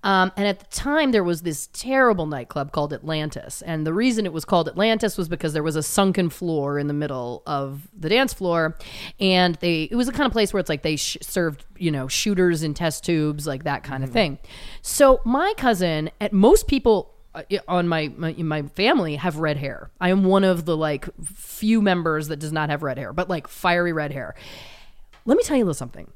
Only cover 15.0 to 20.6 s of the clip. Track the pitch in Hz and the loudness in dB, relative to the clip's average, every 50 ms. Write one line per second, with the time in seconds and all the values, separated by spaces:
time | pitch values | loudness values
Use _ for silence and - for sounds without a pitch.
15 | 285 269 262 262 - 226 247 277 339 403 440 - 262 254 226 175 185 170 160 156 | 8 8 8 6 4 0 0 2 2 0 -2 0 0 0 2 2 0 0 0 -2
16 | 156 165 - - 208 208 208 190 196 247 381 427 - - 285 269 - 240 220 185 | -4 -6 -6 -6 -4 0 4 6 8 8 8 8 6 2 0 2 4 4 4 4
17 | - - - - - - - 156 - - 196 202 - - 175 180 175 175 165 160 | 2 -6 -16 -20 -20 -18 -16 -16 -6 -4 -4 -4 -2 -2 0 0 2 2 0 0
18 | 151 143 - - 170 160 160 - 170 156 156 151 143 139 - - 196 233 349 277 | -2 -4 -6 -6 -6 -6 -4 -4 -4 -2 -2 -4 -4 -6 -2 2 2 4 4 4
19 | 185 160 147 143 156 185 151 151 165 156 147 139 139 135 107 - - - _ _ | 2 0 -4 -2 -2 -4 -2 0 -2 -2 -2 -2 -4 -8 -8 -10 -14 -18 _ _
20 | 180 180 185 196 190 185 190 196 196 190 185 170 | 2 2 4 4 4 6 6 6 6 4 2 2